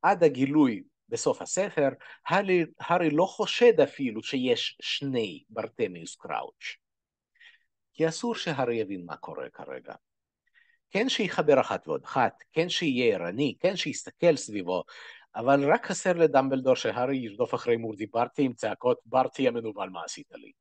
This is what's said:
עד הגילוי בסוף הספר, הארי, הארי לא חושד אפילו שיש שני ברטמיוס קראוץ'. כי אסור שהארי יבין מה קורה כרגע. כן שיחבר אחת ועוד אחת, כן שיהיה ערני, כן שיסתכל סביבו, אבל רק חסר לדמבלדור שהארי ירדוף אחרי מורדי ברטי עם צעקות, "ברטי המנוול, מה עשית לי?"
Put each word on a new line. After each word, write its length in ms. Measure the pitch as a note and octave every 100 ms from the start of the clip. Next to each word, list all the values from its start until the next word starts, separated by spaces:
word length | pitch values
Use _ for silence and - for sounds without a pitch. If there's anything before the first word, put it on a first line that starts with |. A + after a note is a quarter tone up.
עד 220 | E3 F#3
הגילוי 580 | E3 C3 C3+ D3 C#3 G#2+ - _ _
בסוף 340 | A2+ - -
הספר, 460 | F2+ - G3 D#3+ C#3 B2+ - - -
הארי, 380 | F3 G3 F3+ E3 -
הארי 300 | - F3 E3+
לא 140 | D3
חושד 560 | F#3 - - - A#3+ F3+
אפילו 420 | C#3 - C3+ G#2+
שיש 540 | - C3 B2+ A#2 - -
שני 640 | - - C#3+ B2+ G#2+ F2+ _
ברטמיוס 680 | A2+ G#2+ - G#2+ F2 E2 -
קראוץ'. 600 | - B1+ B1 _ - - _ _ _ _ _ _ - _ _ _ _
כי 160 | _ D#3+
אסור 260 | D#3+ A#3+
שהארי 420 | A3+ - C#3 B2+ A#2
יבין 300 | G2+ G2 E2+
מה 100 | D#2
קורה 320 | - D2+ C2
כרגע. 460 | - - C2 - - _ _ _ _ _ _ _ _ _
כן 180 | G3 B3+
שיחבר 520 | - F#3+ - D#3 C3+
אחת 280 | - F#2+ -
ועוד 160 | C#2+
אחת, 400 | - - A#2 - -
כן 160 | - F3
שיהיה 460 | - E3 B2 A#2+
ערני, 420 | G2 E2+ F#2+ C#3+ G#2+
כן 160 | F3+ F#3+
שיסתכל 600 | - C#3+ - _ E3+ D3+
סביבו, 480 | - G#2 E2+ F2+ - - - - _
אבל 380 | - A#2 C#3 C#3
רק 140 | G#3+ -
חסר 260 | F#3+ F#3+
לדמבלדור 640 | E3+ D#3+ C#3 C3+ C3+ C3
שהארי 420 | B2 A#2 G#2+ B2+ C3+
ירדוף 380 | A#2 G2+ A#2+
אחרי 220 | A#2+ B2 A#2
מורדי 300 | A2+ G#2+ G#2+
ברטי 360 | A#2 B2 -
עם 100 | C3+
צעקות, 460 | A2+ A2 G#2+ B2 B2
"ברטי 440 | - B2+ B2+ - C3+
המנוול, 400 | A#2+ A2+ G2+ F#2+
מה 160 | F#2
עשית 280 | D#2 - F#2+
לי?" 200 | - A#1 _